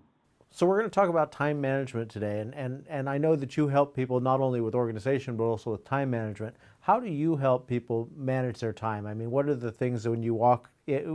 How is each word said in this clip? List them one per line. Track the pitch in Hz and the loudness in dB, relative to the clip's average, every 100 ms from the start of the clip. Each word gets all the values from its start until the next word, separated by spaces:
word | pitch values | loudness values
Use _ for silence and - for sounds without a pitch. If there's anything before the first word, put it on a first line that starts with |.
| _ _ _ _ _ | _ _ _ _ _
So | - 180 | 0 2
we're | 196 | 2
gonna | 220 | 2
talk | - 196 | 2 4
about | 165 151 | 4 0
time | - 143 147 | 0 -2 0
management | 135 135 131 117 113 | 0 0 -2 -4 -6
today, | 104 104 104 | -4 -4 -4
and, | 107 147 | -6 -6
and, | 127 135 143 | -8 -8 -8
and | 151 135 | -6 -2
I | 139 | 0
know | 156 160 | 2 2
that | 135 - | 0 0
you | 147 | 2
help | 139 143 131 | 4 2 0
people | 127 127 | 0 0
not | 127 131 | 2 2
only | 135 123 | 2 0
with | 113 | 0
organization, | 123 117 110 117 135 131 113 | 0 0 -2 0 -2 -2 -2
but | |
also | 113 107 - | 0 -2 -4
with | 107 - | -8 -4
time | 135 135 | -2 0
management. | 120 110 104 110 - - _ | -2 -4 -6 -10 -12 -20 _
How | - 220 | 2 2
do | 240 | 2
you | 147 156 156 | -2 0 2
help | 135 127 127 | 2 2 0
people | 123 117 117 117 151 | -4 -2 -4 -4 -6
manage | 131 131 127 110 | -4 -2 -2 -4
their | 117 | -6
time? | 104 110 104 104 | -4 -4 -4 -6
I | |
mean, | 107 113 | -8 -2
what | 131 143 | 0 0
are | |
the | 135 120 | -2 -4
things | 104 127 123 | -4 -2 -2
that | 113 | -2
when | 117 | -2
you | 113 | 0
walk | 113 120 123 - _ - | 2 4 4 0 _ -4
i-, | 139 165 | -4 -2